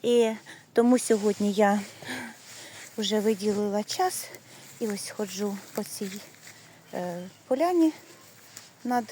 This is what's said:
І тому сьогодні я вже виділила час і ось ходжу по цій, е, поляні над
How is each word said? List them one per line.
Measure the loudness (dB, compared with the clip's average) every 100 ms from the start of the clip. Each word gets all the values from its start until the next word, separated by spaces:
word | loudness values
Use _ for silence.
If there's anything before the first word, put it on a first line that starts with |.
І | 4 4 4 0 -12 -20 -2
тому | 4 6 4
сьогодні | 4 2 2 0 0
я | 4 4 4 -2 -14 -12 -10 -10 -16 -20 -18 -18 -18 -14 -6
вже | 0 2
виділила | 2 2 0 0 0 -2
час | -4 -2 -2 -2 -10 -16 -20 -20 -20 -8
і | -6
ось | -4 -8
ходжу | -8 -8 -4 -4 -6 -8
по | -8
цій, | -8 -8 -10 -10 -16 -20 -20 -20 -20 -20 -12
е, | -8 -8 -8 -12 -18 -4
поляні | 0 2 4 4 2 -18 -20 -20 -20 -20 -20 -20 _
над | -2 -2 -2